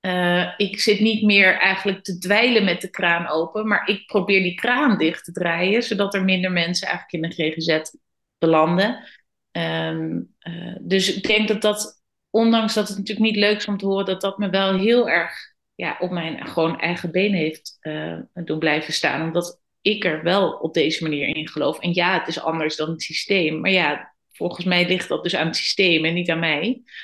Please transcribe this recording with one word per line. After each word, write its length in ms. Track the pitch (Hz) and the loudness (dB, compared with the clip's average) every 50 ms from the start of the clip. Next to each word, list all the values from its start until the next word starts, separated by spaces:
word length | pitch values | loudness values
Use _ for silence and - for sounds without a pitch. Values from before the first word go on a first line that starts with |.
eh, 520 | _ 190 180 180 180 175 175 175 185 - - | _ -2 0 2 2 2 4 2 2 0 0
ik 240 | - 208 185 - - | -2 -2 -2 0 -2
zit 200 | - 220 208 196 | 2 2 4 4
niet 220 | 208 226 220 214 220 | 4 2 2 2 4
meer 360 | 208 202 202 196 185 180 - | 4 6 6 6 6 4 4
eigenlijk 460 | - 190 190 180 - 196 185 190 _ | 2 2 0 0 -2 -4 -4 -4 _
te 140 | - 185 175 | -10 -10 -8
dweilen 460 | 180 180 202 214 233 254 240 220 196 | -2 0 2 4 4 4 4 4 4
met 160 | 190 170 175 | 2 0 -2
de 100 | - 185 | -6 -12
kraan 380 | - - - 175 170 170 170 - | -6 -2 0 0 2 0 0 -2
open, 380 | 151 160 170 165 - 214 214 | -2 -2 -2 -2 -4 -6 -2
maar 220 | 220 202 - - - | 0 0 0 0 -2
ik 180 | 214 196 - | -4 -4 -4
probeer 360 | - - 208 180 185 196 190 190 | 0 0 0 2 4 2 2 2
die 120 | 180 180 | 2 -4
kraan 440 | - - 240 247 254 302 277 208 160 | -2 0 0 2 2 4 2 4 4
dicht 260 | 160 160 - - - | 2 0 0 -2 -12
te 80 | - 175 | -12 -8
draaien, 500 | - 175 170 170 170 180 185 202 233 240 | -4 -2 -2 0 0 0 2 2 0 0
zodat 320 | - 226 196 202 196 202 | 0 0 0 0 0 0
er 100 | 196 190 | 0 2
minder 280 | 190 185 185 180 185 180 | 2 2 2 0 0 0
mensen 360 | 175 170 170 180 - - 143 | 0 0 0 -2 -4 -4 -4
eigenlijk 360 | 160 180 - _ - 165 160 | -6 -6 -6 _ -6 -6 -6
in 60 | 170 | -6
de 220 | - - 160 156 160 | -4 -2 -2 -2 -2
G 20 | |
G 80 | 165 156 | -4 -2
Z 280 | - 156 156 156 - _ - _ _ _ _ _ _ _ _ | 0 0 0 0 -6 _ -20 _ _ _ _ _ _ _ _
belanden. 720 | - 165 160 156 156 160 175 180 196 226 247 - - - - - _ _ _ _ _ _ | 2 4 6 6 4 4 4 2 2 0 -2 -6 -12 -20 -20 -20 _ _ _ _ _ _
Ehm, 680 | _ 170 165 165 165 165 165 160 160 160 160 160 165 175 180 - _ _ | _ -6 -4 -4 -2 -4 -4 -4 -4 -4 -6 -4 -6 -6 -8 -10 _ _
eh, 380 | _ 175 170 170 175 175 180 - | _ -12 -12 -10 -10 -12 -12 -12
dus 340 | - 175 185 190 185 196 - | -4 -2 0 0 0 0 -2
ik 80 | 196 - | -2 0
denk 260 | - 214 214 214 214 | 2 2 2 2 0
dat 140 | 220 208 - | -2 0 2
dat, 400 | 214 208 208 - - - _ _ _ _ _ _ _ | 0 0 0 -6 -10 -10 _ _ _ _ _ _ _
ondanks 440 | - 190 226 226 226 226 220 208 - | 0 4 4 6 4 4 2 2 0
dat 140 | 214 208 190 | 0 -2 -2
het 100 | - - | -4 -8
natuurlijk 280 | 196 - 214 - 220 | -6 -6 0 0 2
niet 100 | 220 220 | 2 2
leuk 200 | 214 202 208 214 | 2 2 2 2
is 100 | 208 - | 0 -2
om 100 | - 202 | -4 -4
te 100 | 196 196 | -2 -2
horen, 180 | 196 196 196 196 | -2 0 0 0
dat 160 | 190 190 185 | -2 -2 -2
dat 180 | - 196 190 - | -2 -4 -2 -2
me 120 | 208 196 | -4 0
wel 280 | 175 196 196 190 190 185 | 2 2 2 2 2 2
heel 300 | 190 220 240 240 233 - | 4 4 4 4 4 2
erg, 240 | - 170 165 - - - - - _ _ _ _ _ | 2 0 0 -2 -8 -14 -16 -20 _ _ _ _ _
ja, 220 | - - 156 - - | -8 -6 -6 -4 -4
op 100 | 180 185 | -4 -4
mijn 360 | 180 175 160 165 147 - - | -4 -4 -6 -6 -8 -8 -10
gewoon 320 | - - - 165 165 170 - | -8 -2 -2 0 0 -2 -2
eigen 320 | - 165 175 170 - 170 | -2 -4 -4 -4 -6 -2
been 240 | 156 185 196 208 202 | 0 2 2 2 2
heeft, 420 | 175 156 156 156 - _ - - _ | 2 0 -2 -4 -6 _ -20 -20 _
eh, 380 | _ 160 151 156 156 165 165 165 - _ _ | _ -8 -8 -6 -6 -8 -8 -10 -12 _ _
doen 240 | 180 170 - 156 160 | -12 -6 -4 -4 0
blijven 340 | 160 160 147 160 156 - 160 | 0 0 0 0 -2 -2 -4
staan, 300 | - - 151 135 139 160 | 0 0 0 0 0 -2
omdat 380 | 165 160 175 175 175 - _ _ _ _ _ _ | -2 -2 -2 -2 -2 -10 _ _ _ _ _ _
ik 220 | 202 214 208 196 | 0 0 2 0
er 180 | 175 156 156 160 | -2 -2 0 0
wel 280 | 170 180 202 196 - | 2 2 4 2 2
op 240 | - - - 160 - | -2 -4 -6 -2 0
deze 280 | 170 156 156 156 - 165 | 2 2 2 0 -2 -4
manier 340 | 160 151 143 143 151 151 | -4 -2 -2 -2 -4 -4
in 120 | 156 156 160 | -4 -6 -8
geloof. 300 | - 156 139 135 156 - | -4 -2 -2 -2 -2 -2
En 160 | - 175 170 | -2 -2 0
ja, 240 | 175 170 180 190 175 | 2 2 2 2 0
het 100 | - - | -2 -4
is 120 | 165 - | -6 -4
anders 360 | - - 160 165 151 156 156 | -4 -2 -2 0 -2 -2 -2
dan 140 | - 151 160 | -4 -4 -4
het 120 | 165 160 - | -4 -6 -8
systeem, 580 | - 160 - - - 202 196 170 156 156 156 | -6 -6 -8 -2 0 0 2 2 0 -2 -2
maar 100 | 170 190 | 0 2
ja, 440 | 190 185 170 147 147 - - - _ _ _ _ _ | 2 2 2 2 0 -2 -8 -16 _ _ _ _ _
volgens 340 | - 170 175 175 - 175 | -6 -4 -4 -4 -2 -2
mij 200 | 185 180 175 180 | 0 2 2 2
ligt 220 | 175 185 180 - - | 2 0 -2 -2 -4
dat 140 | 180 175 - | -4 -4 -2
dus 140 | 175 - | -2 -2
aan 100 | - 156 | 0 -2
het 100 | 165 160 | -2 -2
systeem 480 | - - - - - 196 180 170 160 160 | -2 -4 -4 0 2 4 4 4 4 2
en 100 | 160 170 | 0 0
niet 160 | 175 175 170 | 0 0 0
aan 80 | 165 165 | 0 0
mij. 440 | 170 165 151 147 165 214 254 - _ _ - - | 0 0 0 0 -2 -2 -4 -4 _ _ -20 -18